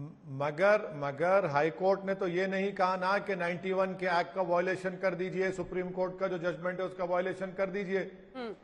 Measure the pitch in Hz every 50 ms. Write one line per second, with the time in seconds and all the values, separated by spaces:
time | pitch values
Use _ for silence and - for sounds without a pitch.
0 | 143 151 - - - 151 135 135 139 151 147 151 190 202 214 208 208 - 156 143
1 | 143 143 135 131 165 180 190 196 185 156 139 143 151 160 156 - 185 190 196 190
2 | 190 190 196 196 202 180 170 180 196 190 190 190 190 202 196 190 185 185 185 185
3 | 180 185 202 202 202 202 196 180 170 175 180 165 185 190 185 185 190 190 185 -
4 | 180 185 208 226 233 - - 190 185 170 175 175 180 185 185 185 - 190 180 180
5 | 196 190 175 170 185 185 160 180 185 190 185 180 170 - 180 185 180 180 180 185
6 | 185 180 185 - 190 190 185 175 165 180 160 156 170 180 180 180 190 214 185 185
7 | 180 175 180 180 185 190 180 - 190 190 175 202 196 190 180 202 202 175 190 190
8 | 170 190 - - - - - 262 240 226 185 -